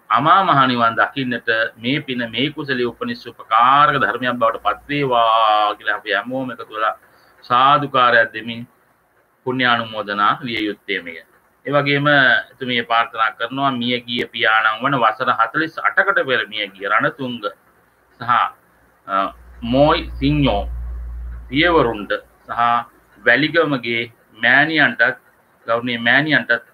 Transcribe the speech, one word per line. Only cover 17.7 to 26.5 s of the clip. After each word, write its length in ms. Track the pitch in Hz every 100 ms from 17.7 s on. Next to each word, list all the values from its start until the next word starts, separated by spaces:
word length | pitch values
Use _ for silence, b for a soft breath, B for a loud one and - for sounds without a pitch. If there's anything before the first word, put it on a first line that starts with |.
| _ _ _ _ -
සහ, 100 | 120 113 98 - _ _ _ _ -
අ, 80 | 98 95 - - -
මෝයි 500 | 117 131 151 165 -
සිංහෝ 520 | - 135 147 131 101 - - - - - - - -
පියවරුන්ට 680 | - 135 175 160 120 107 95 104 - _
සහ 180 | - 113 120 120 - _ _ _
වැලිගමගේ 760 | 113 123 151 165 156 135 117 117 117 - _ 110
මෑණියන්ටත්, 800 | 117 135 151 156 131 120 123 131 _ _ _ _ -
ගෞරවනීය 320 | 117 123 117
මෑණියන්ටත් 680 | 120 131 156 131 117